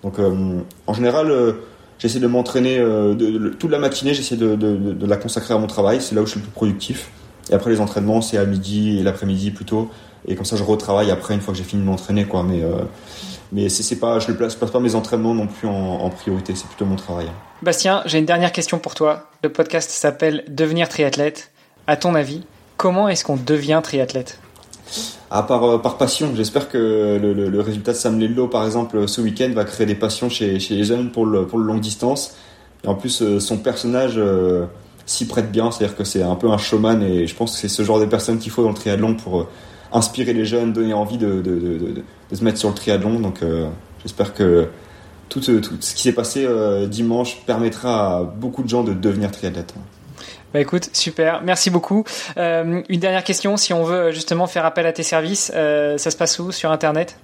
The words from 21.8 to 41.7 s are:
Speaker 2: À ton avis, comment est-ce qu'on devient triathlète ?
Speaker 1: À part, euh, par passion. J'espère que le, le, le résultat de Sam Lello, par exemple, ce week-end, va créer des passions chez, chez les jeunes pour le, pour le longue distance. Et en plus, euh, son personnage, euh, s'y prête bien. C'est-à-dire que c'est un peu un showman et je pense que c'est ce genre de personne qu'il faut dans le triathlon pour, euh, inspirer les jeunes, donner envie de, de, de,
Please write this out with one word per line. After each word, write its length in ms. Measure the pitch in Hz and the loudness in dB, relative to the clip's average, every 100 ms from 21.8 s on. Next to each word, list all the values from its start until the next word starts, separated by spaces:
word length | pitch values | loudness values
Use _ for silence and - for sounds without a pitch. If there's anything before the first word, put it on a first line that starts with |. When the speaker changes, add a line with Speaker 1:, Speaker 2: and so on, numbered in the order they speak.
| - | 0
Speaker 2:
À 120 | 147 | 2
ton 180 | 180 165 | 4 2
avis, 280 | 135 156 - - - - | 0 -6 -14 -20 -20 -2
comment 320 | 185 180 208 | 0 2 2
est-ce 160 | 175 - | 0 -2
qu'on 100 | 135 | -2
devient 460 | 123 151 143 156 | 0 0 2 0
triathlète ? 560 | 156 139 131 131 123 - - - - - - - - - - | 2 -2 0 -2 -8 -14 -20 -20 -20 -20 -14 -10 -10 -14 -2
Speaker 1:
À 140 | 104 | -2
part, 200 | 104 123 | 2 4
euh, 140 | 120 117 | 4 4
par 200 | 127 - | 2 0
passion. 340 | 127 - 151 117 | 0 0 -2 0
J'espère 340 | 107 143 139 | 0 0 0
que 500 | 123 113 107 104 101 | 0 2 2 2 2
le, 120 | 104 | 2
le, 160 | 101 98 | 2 0
le 120 | 101 | 0
résultat 300 | 104 107 101 | -2 -2 -2
de 60 | 120 | 0
Sam 220 | 120 110 | 0 2
Lello, 280 | 110 120 123 | 2 2 0
par 180 | 117 107 | 2 0
exemple, 420 | 117 117 110 101 | 0 0 0 0
ce 140 | - | 0
week-end, 300 | 113 - 127 | -2 0 0
va 100 | 110 | 0
créer 220 | 101 - 107 | -2 0 0
des 100 | 101 | 2
passions 340 | 110 - 123 | -2 0 -2
chez, 300 | - 104 95 | 0 0 0
chez 160 | 98 104 | -2 0
les 80 | |
jeunes 280 | 104 120 123 | 2 0 0
pour 160 | 117 110 | 0 2
le, 180 | 104 90 | 2 0
pour 140 | 113 | 0
le 60 | 110 | 0
longue 160 | 110 | 0
distance. 540 | 107 104 120 135 - - - - - - | -2 -2 -2 -2 -4 -12 -20 -20 -20 -10
Et 40 | - | -4
en 80 | 98 | -4
plus, 260 | 127 - | -2 0
euh, 180 | 110 101 | 2 2
son 180 | 101 107 | 0 -2
personnage, 560 | 127 - 120 123 131 113 | -2 -2 0 0 0 2
euh, 480 | 104 95 92 90 87 - - - - | 2 4 4 2 -2 -8 -20 -20 -8
s'y 220 | - 117 | -6 -2
prête 240 | - 107 | -2 0
bien. 180 | 104 113 | 0 0
C'est-à-dire 260 | 113 104 - | 0 -2 -2
que 80 | |
c'est 200 | 98 98 | -4 0
un 120 | 90 90 | 0 2
peu 140 | 117 | 2
un 80 | 104 | 2
showman 460 | - 110 110 113 | 2 2 4 4
et 240 | 98 90 85 | 4 2 0
je 80 | - | -2
pense 180 | 113 | -4
que 40 | - | -4
c'est 80 | 101 | -4
ce 160 | - | -2
genre 160 | 104 107 | 2 4
de 60 | 107 | 4
personne 340 | 113 - 113 | 2 0 -2
qu'il 120 | 110 | -2
faut 120 | 117 | 0
dans 60 | 113 | 0
le 60 | 104 | 0
triathlon 380 | 110 98 110 | -2 0 0
pour, 280 | 113 - 90 | -2 -2 -4
euh, 60 | - - - - - | -4 -10 -20 -20 -2
inspirer 400 | 117 110 - 123 | 0 0 -2 0
les 120 | 113 110 | 0 0
jeunes, 280 | 120 117 | 0 0
donner 200 | 110 110 | 0 0
envie 240 | 104 104 120 | 0 -2 0
de, 240 | 107 95 | 0 0
de, 0 | |
de, 360 | 92 87 87 | 0 -2 -2